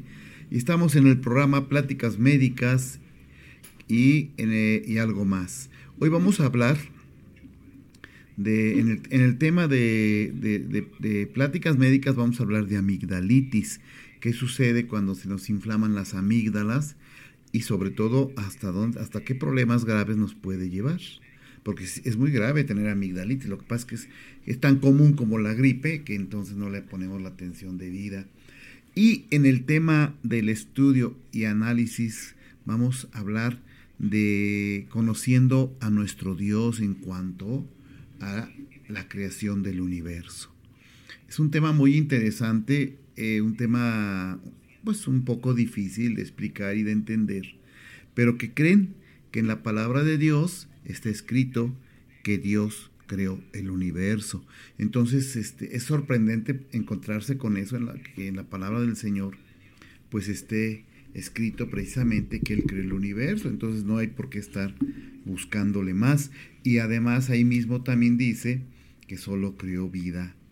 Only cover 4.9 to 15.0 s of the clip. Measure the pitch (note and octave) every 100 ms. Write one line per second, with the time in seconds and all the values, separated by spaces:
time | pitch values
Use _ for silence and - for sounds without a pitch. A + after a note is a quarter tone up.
4.9 | A2 A2+ G2 G2 F#2+ F#2 - - - -
5.9 | - D#3 E3+ F#3 G3 C3+ B2+ A#2+ D3+ -
6.9 | - - - - - - - - - -
7.9 | - - - - - G2+ A2 A2 G#2+ A2+
8.9 | A2 - C3 B2+ B2 D#3 F3 D#3+ C3 A#2
9.9 | A2 G#2+ G#2 G#2+ - G#2+ G#2 - G#2 G2+
10.9 | - G#2+ G#2 G2+ B2 C#3+ E3+ E3 C3+ C3
11.9 | C3+ C3+ A2+ A#2+ A#2 G#2 G#2+ G2 G2+ G2
12.9 | F#2+ F2+ F#2 F#2+ C3 C3 G#2+ - - -
13.9 | - - - A#2+ A#2+ B2+ - B2 A#2+ A#2
14.9 | G#2+